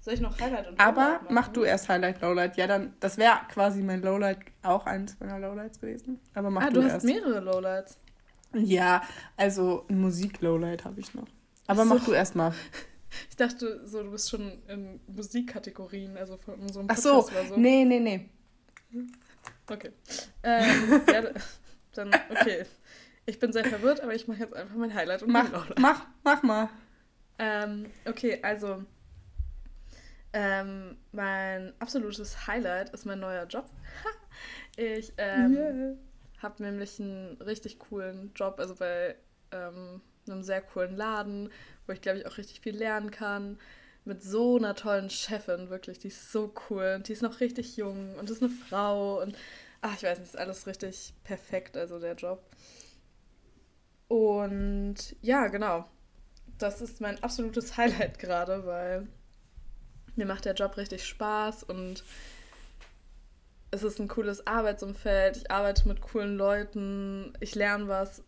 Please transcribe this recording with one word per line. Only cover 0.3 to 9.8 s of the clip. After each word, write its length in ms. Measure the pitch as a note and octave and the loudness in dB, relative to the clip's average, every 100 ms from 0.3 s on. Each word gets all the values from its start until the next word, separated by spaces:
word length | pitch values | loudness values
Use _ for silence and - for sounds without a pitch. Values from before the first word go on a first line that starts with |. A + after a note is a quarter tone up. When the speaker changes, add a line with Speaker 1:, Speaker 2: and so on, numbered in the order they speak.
| - | 0
Speaker 1:
Highlight 260 | A#3+ B3 F#3 | -2 -2 -6
und 120 | F3+ | 6
Speaker 2:
Aber 220 | G#3 B3 | 8 8
Speaker 1:
Lowlight 200 | C#4 E4 | 4 4
machen? 100 | - | 4
Speaker 2:
mach 140 | A#3 B3 | 4 4
du 160 | B3 | 2
erst 220 | A3 F#3+ - | 4 4 4
Highlight, 320 | F3+ F3+ F#3 | 2 2 0
Lowlight. 340 | F3 F3+ F3+ F3+ | 0 2 2 2
Ja, 100 | F#3 | 2
dann, 280 | G3 G3 - | 2 0 -4
das 200 | G3 G3 | -4 6
wär 240 | A3+ A3 - | 8 8 4
quasi 300 | - G3+ G3+ | 2 2 2
mein 180 | G3 F#3 | -2 0
Lowlight, 380 | F#3+ G3 G3+ F#3+ - - | 0 2 0 -2 -8 -8
auch 240 | F#3+ F#3 - | 2 2 2
eins 340 | F#3 G3+ - | -4 -6 -10
meiner 180 | G3 G3 | -10 -8
Lowlights 400 | G3 G3+ G#3+ A3 | -8 -8 -10 -12
gewesen. 360 | A3+ A3+ B3+ B3+ - | -10 -10 -8 -10 -8
Aber 160 | - G3+ | -4 0
mach 140 | G3 | 2
Speaker 1:
Ah, 60 | C#4 | 4
Speaker 2:
du 60 | B3 | 6
Speaker 1:
du 40 | |
hast 80 | C4 | 6
Speaker 2:
erst. 100 | F3+ | 6
Speaker 1:
mehrere 360 | A#3+ E4+ F#4+ G#3+ | 2 2 2 -2
Lowlights. 580 | F#3+ F#3 F#3 F#3+ F#3+ - - - _ _ - | 0 -2 0 -4 -6 -16 -20 -20 _ _ -8
Speaker 2:
Ja, 480 | A#3 G3+ F#3 F3+ F3+ - - - - | 0 4 6 6 4 2 -12 -16 2
also 480 | G3+ F#3+ F#3 F3 | 2 4 2 2